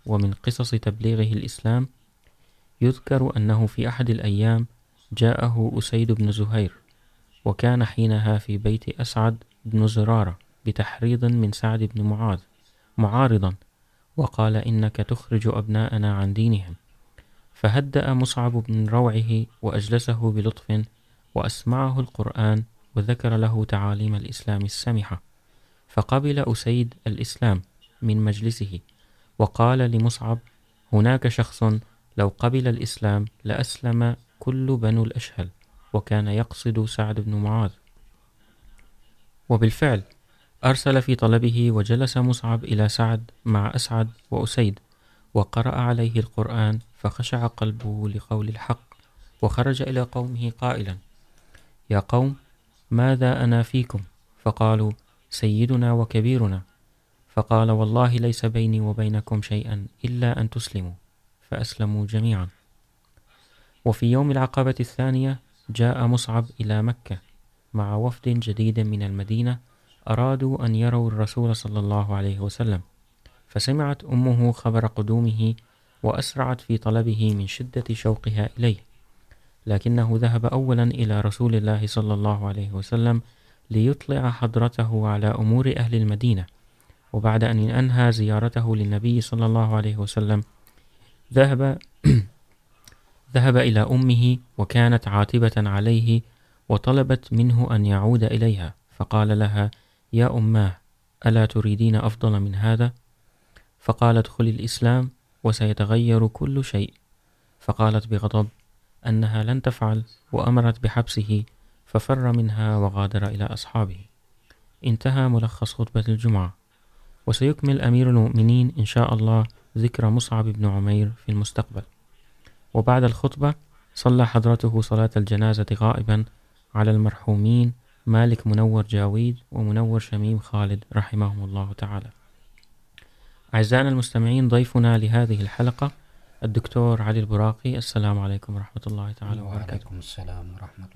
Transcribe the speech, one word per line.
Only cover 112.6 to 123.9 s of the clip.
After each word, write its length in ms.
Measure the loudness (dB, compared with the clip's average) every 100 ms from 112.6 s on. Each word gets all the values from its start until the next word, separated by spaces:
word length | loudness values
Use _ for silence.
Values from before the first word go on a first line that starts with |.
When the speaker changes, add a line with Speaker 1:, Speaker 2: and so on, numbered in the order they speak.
| 0 0
Speaker 1:
وغادر 500 | 0 0 -2 -2 -4
إلى 180 | -4
أصحابه. 540 | -6 -8 -6 -4 -4 -6 -16 _ _ _ _ _ _ _
انتهى 440 | -4 -2 0 0 2
ملخص 460 | 2 0 -4 -6
خطبة 300 | -4 -4 -2 -2
الجمعة، 500 | 0 2 0 0 -6 _ _ _ _ -20 -10 -4
وسيكمل 520 | 0 0 0 0 0
أمير 300 | 4 4 6
المؤمنين 600 | 4 4 4 4 4 2 0
إن 60 |
شاء 300 | -2 2 2
الله 320 | 2 2 2 0 -4 _ -2
ذكر 320 | -2 0 2
مصعب 340 | 2 0 -2
بن 220 | -2 0 0
عمير 440 | 0 2 2 0
في 180 | -2 -4
المستقبل. 540 | -2 -2 -4 -6 -8 -14 _ _ _ _ _ -20 -20 _
وبعد 300 | 0 2 4
الخطبة 500 | 2 2 -4 -2 -2 -2 _ _ _